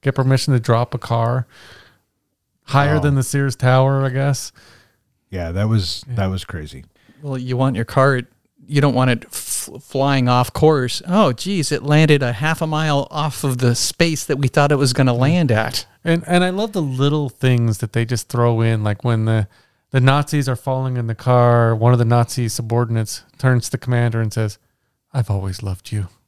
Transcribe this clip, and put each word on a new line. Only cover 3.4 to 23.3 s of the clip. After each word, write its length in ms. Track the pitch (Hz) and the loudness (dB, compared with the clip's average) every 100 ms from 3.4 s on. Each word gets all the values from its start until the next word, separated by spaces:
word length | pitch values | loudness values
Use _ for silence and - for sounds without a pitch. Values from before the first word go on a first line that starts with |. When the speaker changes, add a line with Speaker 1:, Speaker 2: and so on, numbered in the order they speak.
| 139 127 | -2 0
Speaker 1:
Tower, 480 | 127 127 135 135 | 2 4 4 2
I 60 | 135 | -2
guess. 420 | 127 139 135 - _ - - _ _ _ _ _ | -2 -2 -2 -6 _ -20 -20 _ _ _ _ _
Speaker 2:
Yeah, 220 | 95 82 | -8 -6
that 160 | 90 107 | -2 0
was, 360 | 110 90 - - | 0 0 -8 -8
Speaker 1:
Yeah. 60 | 120 | -4
Speaker 2:
that 100 | 95 | -2
was 180 | 92 | -4
crazy. 400 | - 82 76 - - _ _ _ | -8 -12 -12 -16 -20 _ _ _
Speaker 3:
Well, 160 | 147 131 | -10 -8
you 180 | 127 123 | -4 0
want 200 | 131 117 | 0 0
your 80 | |
car, 380 | 113 - 135 131 - _ _ _ - | -2 2 2 2 -6 _ _ _ -4
you 140 | 147 | 0
don't 140 | 143 | 2
want 160 | 123 127 | 2 2
it 140 | 117 - | 0 -4
f-, 420 | - - - - - | -14 -8 -10 -10 -16
flying 460 | - 139 139 139 123 | -8 -2 0 2 2
off 240 | 123 123 | 2 0
course. 500 | - 156 151 127 - - | 2 2 4 -2 -6 -2
"Oh, 260 | 185 180 | 2 2
geez, 380 | 120 180 196 147 | 0 -4 -4 -2
it 100 | 147 | -4
landed 400 | 143 151 156 147 | 2 4 4 4
a 100 | 127 | 2
half 280 | 110 156 160 | -4 -4 -2
a 40 | 160 | -4
mile 400 | 156 156 143 139 | -2 0 -2 -2
off 340 | 156 151 127 | -6 -6 -4
of 140 | 143 123 | -4 0
the 160 | 123 | 0
space 500 | 117 - - 165 156 | 0 -4 0 0 0
that 140 | - 143 | -4 -2
we 100 | 135 | 0
thought 240 | - 143 | 2 2
it 40 | 143 | 2
was 160 | 131 | 2
gonna 200 | 123 131 | 2 2
Speaker 1:
Yeah. 40 | 120 | 2
Speaker 3:
land 320 | 131 175 156 | 2 2 2
at." 340 | 110 113 - - _ | 2 0 -4 -10 _
Speaker 1:
And, 200 | 170 170 175 | -2 -2 2
and 160 | 180 | 0
I 60 | 180 | 2
love 220 | 185 220 | -2 -4
the 100 | 202 | -4
little 460 | 147 127 139 151 143 | -4 0 0 0 -4
things 500 | - 131 123 117 107 | -2 0 2 2 0
that 140 | 110 | -4
they 120 | - | -4
just 240 | 117 123 - | -2 -4 -4
throw 320 | 123 120 117 | 0 2 2
in, 220 | 113 113 | 0 0
like 220 | 104 101 | -2 -2
when 220 | 120 113 110 | 0 0 2
the, 200 | 113 98 _ _ _ _ | 0 -2 _ _ _ _
the 100 | 131 | 0
Nazis 480 | 127 139 143 151 135 | 2 2 0 -2 -2
are 80 | 123 | -4
falling 400 | - 131 131 127 | -4 -4 -4 -4
in 100 | 113 | -6
the 60 | |
car, 600 | 110 - 123 120 120 117 113 | -6 2 4 6 4 4 4
one 160 | 113 | 4
of 60 | 123 | 4
the 60 | |
Nazi 440 | 117 120 120 - 117 | 4 2 2 -2 -4
subordinates 760 | - 113 117 120 113 107 - _ | -4 -2 -2 0 -2 -4 -8 _